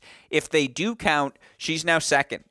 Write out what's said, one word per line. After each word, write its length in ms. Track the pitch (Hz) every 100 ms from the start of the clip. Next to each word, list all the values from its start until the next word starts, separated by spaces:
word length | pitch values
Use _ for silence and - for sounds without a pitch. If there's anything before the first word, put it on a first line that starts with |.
| - - -
If 180 | 156 -
they 180 | 156 135
do 300 | 123 196 233
count, 420 | 196 147 143 - - -
she's 260 | - 160
now 160 | 165 165
second 460 | - 139 139 - _